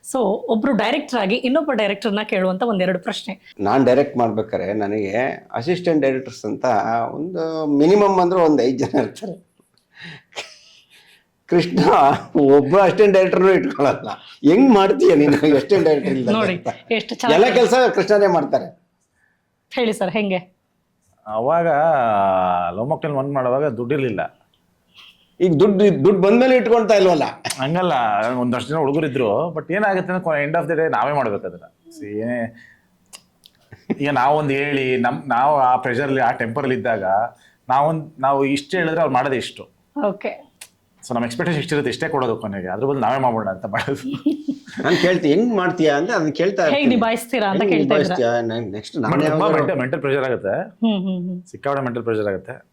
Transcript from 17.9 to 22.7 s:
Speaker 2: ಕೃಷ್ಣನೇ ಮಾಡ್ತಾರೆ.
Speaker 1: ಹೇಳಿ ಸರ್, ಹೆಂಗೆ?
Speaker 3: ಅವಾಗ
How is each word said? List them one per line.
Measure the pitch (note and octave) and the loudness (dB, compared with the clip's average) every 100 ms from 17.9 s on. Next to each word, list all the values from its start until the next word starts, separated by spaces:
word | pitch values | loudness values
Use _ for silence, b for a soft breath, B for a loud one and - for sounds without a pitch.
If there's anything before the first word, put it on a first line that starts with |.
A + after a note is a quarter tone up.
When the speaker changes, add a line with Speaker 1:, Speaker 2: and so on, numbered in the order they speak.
| F3 | 2
Speaker 2:
ಕೃಷ್ಣನೇ | F3 G#3 G3+ | 2 4 4
ಮಾಡ್ತಾರೆ. | F3 - C3 - - _ _ _ _ _ _ _ _ _ | 2 0 -4 -4 -18 _ _ _ _ _ _ _ _ _
Speaker 1:
ಹೇಳಿ | - A#3 | -4 -2
ಸರ್, | G#3+ F#3+ | -2 -4
ಹೆಂಗೆ? | A3 G#3 F3+ F3+ _ _ _ _ _ _ _ G#2+ | -2 -2 -4 -8 _ _ _ _ _ _ _ -8
Speaker 3:
ಅವಾಗ | A2 B2 E3 E3+ C#3+ D#3+ D3 A#2 G#2 G2 F#2+ F#2 F2+ F2 | -4 0 0 2 2 2 2 2 2 2 2 2 0 -2